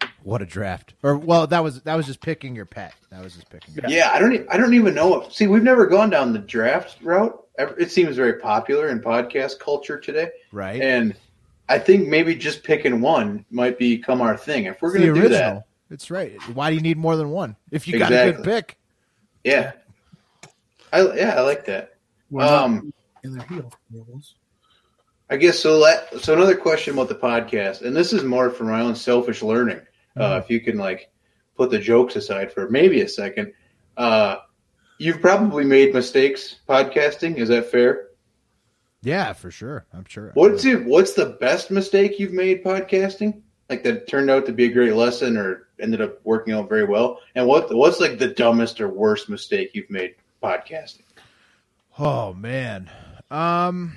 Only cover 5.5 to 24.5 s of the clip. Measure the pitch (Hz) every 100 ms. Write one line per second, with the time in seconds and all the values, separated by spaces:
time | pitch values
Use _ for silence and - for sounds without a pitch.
5.5 | 214 240 254 196 190 214 160 127 110 101
6.5 | 117 117 165 - - 170 180 226 - _
7.5 | - 143 - 170 185 165 127 123 - 110
8.5 | 107 110 143 151 117 117 117 123 143 135
9.5 | - - 143 - 147 - 151 165 165 _
10.5 | 101 95 117 135 123 113 98 _ _ _
11.5 | _ - 143 - 196 151 151 165 156 147
12.5 | - - 156 139 117 131 156 104 104 -
13.5 | 120 123 123 123 117 123 127 117 107 -
14.5 | 139 95 95 165 190 165 151 202 107 92
15.5 | 101 - _ _ 147 - 180 147 101 -
16.5 | 123 151 160 160 160 160 160 147 170 135
17.5 | 107 _ 147 - 226 - - 190 156 -
18.5 | 226 - - _ _ _ _ _ _ 120
19.5 | 143 - - _ _ _ _ _ _ -
20.5 | _ _ _ _ 165 190 127 214 147 135
21.5 | 147 - 95 - _ _ _ - 139 143
22.5 | 147 127 110 - - _ _ 131 131 120
23.5 | 175 123 - _ 113 113 131 147 _ _